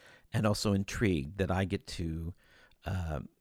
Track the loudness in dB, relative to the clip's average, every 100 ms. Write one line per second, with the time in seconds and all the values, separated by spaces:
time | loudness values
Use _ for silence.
0 | -20 -20 _ 2 2 2 2 2 0 2
1 | 2 2 0 -2 0 0 0 -2 -6 -6
2 | -4 -4 -6 -10 _ -20 -20 _ -6 -4
3 | -2 -6 -8 _